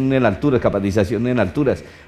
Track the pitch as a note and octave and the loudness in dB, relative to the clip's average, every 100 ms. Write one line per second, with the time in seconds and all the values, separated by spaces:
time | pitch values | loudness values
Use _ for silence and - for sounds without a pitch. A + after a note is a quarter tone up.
0 | C3 C3 A#2 F#2+ C#3+ B2 A#2 G2+ G2 G#2 | 0 2 2 2 0 2 0 0 0 0
1 | F#2+ A2 B2 B2 F#2 C#3 C3+ F2+ - - | 0 -2 -2 0 0 0 -2 -2 -8 -20